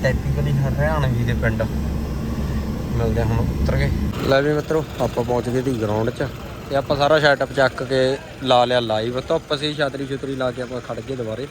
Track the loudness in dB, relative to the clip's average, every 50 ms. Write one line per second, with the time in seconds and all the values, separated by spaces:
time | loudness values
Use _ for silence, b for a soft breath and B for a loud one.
0 | 0 0 0 0 0 0 0 0 0 0 2 2 0 0 0 0 0 0 2 2
1 | 2 0 0 0 0 0 0 0 0 0 0 0 -2 -2 -2 -2 -2 -2 -2 -4
2 | -4 -4 -4 -4 -4 -4 -4 -4 -2 -2 -2 -2 -2 -2 -4 -4 -4 -2 0 0
3 | 2 2 2 2 2 2 2 2 2 0 0 0 0 2 2 2 2 2 2 0
4 | 0 -2 -2 -2 2 4 4 4 4 4 2 0 0 0 0 0 0 -2 -2 -2
5 | -2 -2 0 -2 -2 0 0 0 0 0 0 0 0 0 0 0 0 0 0 2
6 | 0 0 -2 -2 -6 -6 -6 -10 -12 -12 -12 -12 -8 -2 -2 -2 0 0 2 2
7 | 4 4 4 6 6 6 4 4 2 -2 2 2 2 2 2 -2 -4 0 2 2
8 | 4 2 2 -2 -6 -12 -14 -8 2 4 6 6 6 6 4 2 2 2 0 0
9 | 0 -2 -4 -4 -2 0 -2 -2 0 -4 -6 -4 -4 -6 -2 -2 -2 -2 -2 -6
10 | -6 -6 -6 -6 -6 -6 -4 -2 -2 -4 -2 -4 -8 -8 -8 -10 -8 -8 -8 -8
11 | -6 -8 -6 -6 -4 -6 -6 -6 -8 -10